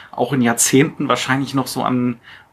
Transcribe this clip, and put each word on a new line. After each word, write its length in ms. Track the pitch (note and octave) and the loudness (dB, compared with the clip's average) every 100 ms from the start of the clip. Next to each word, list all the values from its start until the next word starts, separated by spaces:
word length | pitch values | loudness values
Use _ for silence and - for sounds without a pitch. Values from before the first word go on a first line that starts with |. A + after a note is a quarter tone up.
| - | -14
auch 220 | - B2 | -6 -2
in 80 | C3+ | 0
Jahrzehnten 680 | A#2 A#2 - C3 D3+ - C#3 | 0 2 2 4 4 0 -2
wahrscheinlich 440 | A#2+ - C3 C3 | -2 0 -2 -2
noch 140 | C#3 B2+ | -4 -4
so 160 | C3 | -4
an 360 | A#2+ B2+ B2 A#2+ - - - | -2 0 -2 -4 -12 -20 -16